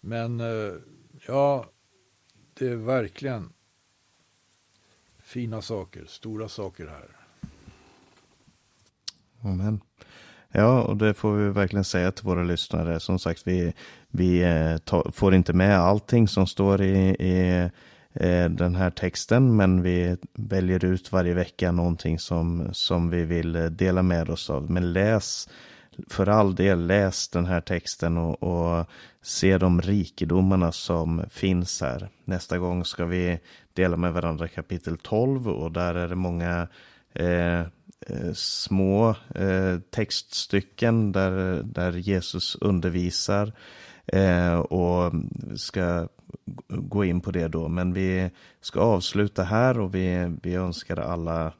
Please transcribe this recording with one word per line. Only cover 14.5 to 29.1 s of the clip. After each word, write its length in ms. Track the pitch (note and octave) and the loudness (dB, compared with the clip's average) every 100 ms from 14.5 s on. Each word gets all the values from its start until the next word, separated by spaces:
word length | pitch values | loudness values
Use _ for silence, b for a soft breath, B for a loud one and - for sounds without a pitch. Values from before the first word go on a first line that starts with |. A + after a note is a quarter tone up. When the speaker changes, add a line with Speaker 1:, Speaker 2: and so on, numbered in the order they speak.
| E2 D#2+ D#2+ | 4 2 -2
Speaker 2:
ta-, 340 | - F2+ - | 0 0 0
får 220 | - G2 | 2 4
inte 180 | F#2+ F2 | 6 4
med 260 | F2 F#2+ G2 | 4 6 6
allting 500 | F2 G#2 - A#2+ A2 | 6 2 2 4 4
som 180 | - F#2 | 2 0
står 360 | - G2 G2 | 2 2 4
i, 260 | F#2+ F#2+ F#2+ | 4 4 4
i, 640 | F#2+ F#2 F#2 F2+ F2+ F2 B B B B | 2 2 2 4 2 0 B B B B
eh, 380 | - F2 F2+ E2+ | -2 2 2 2
den 240 | - F2+ | 2 0
här 160 | F2+ F#2 | 2 0
texten, 680 | - F#2 - - A#2+ C3 A2 | 0 -6 -6 0 4 6 6
men 260 | F#2+ F#2 | 6 4
vi 340 | F2+ F2+ F2 F2+ - | 4 2 0 -2 -6
väljer 520 | - G#2+ G2 F#2 F#2 | -10 -4 0 2 2
ut 280 | F#2 F#2 - | 2 0 0
varje 220 | F#2 F2 | 0 2
vecka 380 | F2 F2 - F2+ | 0 -2 -2 0
någonting 460 | F2 E2+ E2+ E2 D#2+ | 2 0 0 -2 -4
som, 500 | - E2+ E2+ E2+ - | -2 -2 0 -2 -4
som 380 | F#2 - F2+ E2+ | -4 -2 0 0
vi 140 | F2 | 0
vill, 320 | D#2+ E2+ E2 E2 | 0 -2 -2 -2
eh, 80 | |
dela 380 | E2 E2 F#2 F#2 | -2 0 2 4
med 280 | F#2 E2+ D#2+ | 2 2 0
oss 200 | E2 - | -6 -4
av. 200 | C#2+ D2+ | -6 -2
Men 220 | F2 F2 | -2 0
läs, 560 | F2 G2+ A2 - - - B B B B - - | 2 2 2 0 -10 -12 B B B B -20 -12
för 200 | - F#2+ | -2 4
all 260 | G#2+ G2 | 4 4
del, 320 | F#2+ G2 F2+ E2+ | 4 2 2 4
läs 420 | G2 G2 - - | 4 2 -2 -4
den 180 | F2 F2 | -2 0
här 140 | F2+ | -2
texten 580 | - F2+ - - E2+ E2+ | -2 -6 -6 -4 -2 0
och, 240 | E2 - | -2 -2
och 440 | F#2 F2 E2+ E2+ E2 B B | -2 -2 0 -2 -4 B B